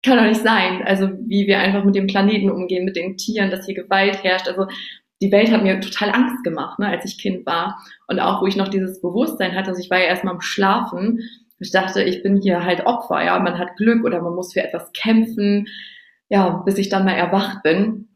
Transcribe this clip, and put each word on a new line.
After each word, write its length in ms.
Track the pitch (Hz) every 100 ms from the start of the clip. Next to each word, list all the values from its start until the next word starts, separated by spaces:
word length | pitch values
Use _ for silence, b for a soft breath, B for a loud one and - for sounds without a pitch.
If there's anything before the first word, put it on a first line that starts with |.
| 262
kann 120 | 247
doch 80 | 214
nicht 160 | 220
sein. 420 | 220 220 185 185 -
Also, 240 | 190 190 - 226
wie 200 | 202 196
wir 120 | 185
einfach 240 | 196 202 196
mit 100 | 196
dem 120 | 190
Planeten 440 | 196 196 214 196
umgehen, 340 | 190 180 180 190
mit 100 | 175
den 200 | 180 185
Tieren, 340 | - 214 190
dass 140 | 190 196
hier 100 | 196
Gewalt 480 | - 196 202 202
herrscht. 240 | 185 185 185
Also, 200 | 185 196 B B B _ _
die 100 | 196
Welt 200 | 196 226
hat 120 | 220
mir 160 | 196 190
total 300 | - - 208
Angst 320 | 254 247 -
gemacht, 360 | 175 160 143 -
ne, 80 | 202
als 160 | 175 196
ich 140 | -
Kind 240 | 202 180 -
war. 320 | 170 180 196 B B -
Und 120 | 190
auch, 200 | - 196
wo 60 | 196
ich 100 | 196
noch 120 | 190
dieses 320 | 196 185 -
Bewusstsein 540 | 180 185 320 - 185 180
hatte, 140 | 190
also 120 | 180
ich 80 | 180
war 80 | 185
ja 60 | 175
erstmal 280 | 190 190 180
am 60 |
Schlafen, 800 | - - 196 220 247 175 202 233 B B _ _
ich 120 | -
dachte, 320 | 190 185 196
ich 200 | 190 180
bin 140 | 196 202
hier 240 | 196 175 175
halt 200 | 175 233
Opfer, 360 | 240 - -
ja, 160 | 170 180
man 200 | 180 175
hat 180 | 180 -
Glück 280 | 220 233 -
oder 160 | 175
man 140 | 170 175
muss 180 | 180
für 100 | 185
etwas 280 | - 170 -
kämpfen, 760 | - 220 226 226 - 202 202 208 B B B B B _
ja, 200 | 202 180 170 -
bis 120 | 196
ich 100 | 196
dann 160 | 196 190
mal 80 |
erwacht 500 | 180 175 196 220 -
bin 460 | 151 175 220 - -